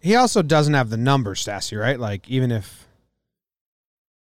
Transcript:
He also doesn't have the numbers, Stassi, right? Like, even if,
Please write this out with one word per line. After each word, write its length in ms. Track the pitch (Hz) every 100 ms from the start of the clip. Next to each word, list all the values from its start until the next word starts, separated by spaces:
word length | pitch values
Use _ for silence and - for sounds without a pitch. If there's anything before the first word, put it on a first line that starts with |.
He 140 | 170 233
also 260 | 247 208
doesn't 320 | 151 156 147
have 160 | 143 117
the 80 | 113
numbers, 480 | 127 139 101 92 -
Stassi, 340 | 101 - 107
right? 180 | 113 131
Like, 300 | 113 98 -
even 220 | 131 127
if, 360 | 113 - - _ _ _ _ _ _ _ _ _ _ _ _ _ _ _